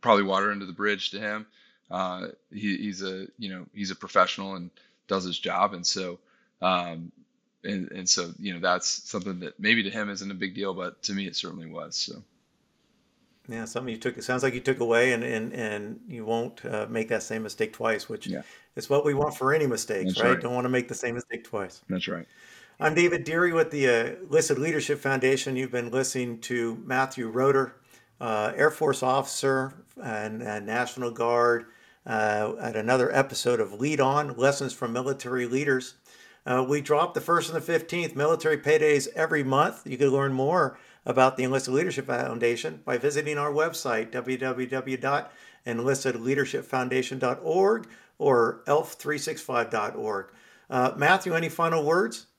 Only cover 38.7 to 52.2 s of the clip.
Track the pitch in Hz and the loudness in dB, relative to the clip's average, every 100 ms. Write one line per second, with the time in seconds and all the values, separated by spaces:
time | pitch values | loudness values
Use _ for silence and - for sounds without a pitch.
38.7 | 156 151 147 135 - 160 160 135 135 170 | 4 6 4 2 -2 0 2 2 4 2
39.7 | 220 - 127 139 139 139 131 135 180 139 | 0 -12 2 4 4 2 0 2 2 2
40.7 | - - - - 123 131 131 127 131 127 | -2 -20 -12 -2 6 6 6 0 0 2
41.7 | 131 180 139 135 123 131 117 120 120 - | 0 0 -4 -4 -2 -2 0 0 2 -4
42.7 | - - 127 139 143 147 147 147 147 160 | -8 -4 0 0 0 -2 -2 -2 0 0
43.7 | 165 135 113 113 123 123 127 131 127 123 | 0 -2 -2 -2 -6 -4 -2 -2 -2 -2
44.7 | 131 131 131 135 143 - - - - - | -4 -4 -2 0 0 -2 -18 -20 -14 -6
45.7 | 113 123 135 135 117 117 139 131 139 - | -2 0 0 0 -2 0 0 0 -4 -2
46.7 | 131 127 127 127 135 127 127 160 170 196 | -2 0 0 -2 -2 -2 -2 0 2 4
47.7 | 226 - - _ _ 147 123 117 - - | 2 -4 -20 _ _ 4 6 4 0 2
48.7 | 147 160 - 147 151 151 - - 123 113 | 2 2 -8 -6 -4 -4 -8 -2 -2 0
49.7 | 113 104 110 110 101 95 - - - _ | -2 -2 -4 -4 -4 -6 -18 -20 -20 _
50.7 | 131 127 135 143 185 185 165 165 - 165 | 2 2 4 4 4 4 0 -2 0 2
51.7 | 165 147 170 226 - | 2 4 4 2 -4